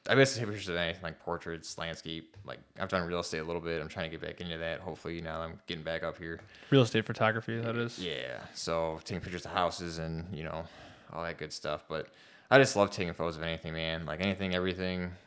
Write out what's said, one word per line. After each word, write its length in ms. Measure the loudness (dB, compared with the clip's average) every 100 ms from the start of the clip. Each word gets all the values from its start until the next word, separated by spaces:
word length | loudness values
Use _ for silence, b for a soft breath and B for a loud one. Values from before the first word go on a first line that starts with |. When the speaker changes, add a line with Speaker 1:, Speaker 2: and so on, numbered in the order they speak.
| 4
Speaker 1:
I 60 | 6
basically 300 | 6 4 -2
take 80 |
pictures 160 | -4 -2
of 60 | 0
anything, 280 | 0 -2
like 160 | -8 -6
portraits, 580 | -4 -4 -4 -8 -8 -6
landscape. 580 | -6 -6 -8 -10 -10 -14 -14
Like, 140 | -14 -14 -8
I've 100 | -2
done 160 | 0 0
real 120 | -2
estate 200 | -2 -4
a 40 |
little 180 | -2 -4
bit. 200 | -2 -2
I'm 60 | -4
trying 200 | -6 -6
to 80 | -6
get 80 | -8
back 160 | -8
into 160 | -6 -4
that. 220 | -4 -4
Hopefully, 400 | -6 -8 -6 -6
now 200 | -6 -6
I'm 180 | -6 -8 -8
getting 160 | -6
back 200 | -4 -4
up 140 | -4 -6
here. 220 | -8 -10 -12 B 6
Speaker 2:
Real 120 | 6
estate 220 | 8 4 0
photography, 540 | 2 4 4 -2 -4
that 160 | -2 -2
is. 240 | -4 -4
Speaker 1:
Yeah. 400 | -6 -4 -6 -10 -10
So 460 | -6 0 2 0 -2
taking 180 | -6 -6
pictures 240 | -4 -6 -2
of 60 |
houses 460 | 2 2 0 -4 -4
and, 280 | -4 -4 -6 -6
you 80 |
know, 200 | -6 -6 -8 B B B B
all 100 | -6
that 140 | -6 -6
good 140 | -8
stuff. 320 | -6 -4 -4 -4
But 180 | -6 -6 B B B B
I 80 | 10
just 180 | 12 8
love 120 | 4
taking 220 | 4 -2
photos 220 | 0 -2 -2
of 80 |
anything, 300 | -2 -4 -4
man. 320 | -4 -2 -2 -4
Like, 160 | 0
anything, 340 | 0 0 0 2
everything. 560 | 0 0 -2 -2 -4 -8